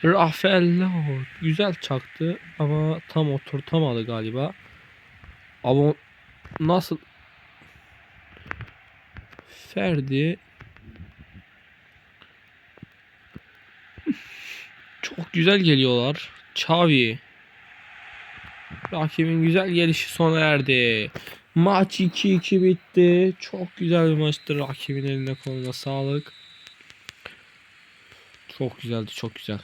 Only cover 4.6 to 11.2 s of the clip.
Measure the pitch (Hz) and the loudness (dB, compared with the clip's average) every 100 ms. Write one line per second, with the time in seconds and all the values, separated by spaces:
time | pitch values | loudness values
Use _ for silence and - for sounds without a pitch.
4.6 | - - - - - - - - - _ | -20 -20 -20 -20 -20 -20 -20 -20 -20 _
5.6 | 123 135 147 - _ _ _ _ - - | 0 2 2 0 _ _ _ _ -18 -4
6.6 | 156 180 175 160 _ _ _ _ _ _ | 0 0 0 -10 _ _ _ _ _ _
7.6 | - - _ - _ - - - - - | -20 -20 _ -20 _ -20 -20 -20 -18 -16
8.6 | - _ _ _ _ - - - _ - | -16 _ _ _ _ -20 -20 -20 _ -20
9.6 | - - 196 156 135 135 156 180 _ _ | -10 -4 -2 -2 -2 -2 -2 -4 _ _
10.6 | - - - - - _ | -20 -20 -20 -20 -20 _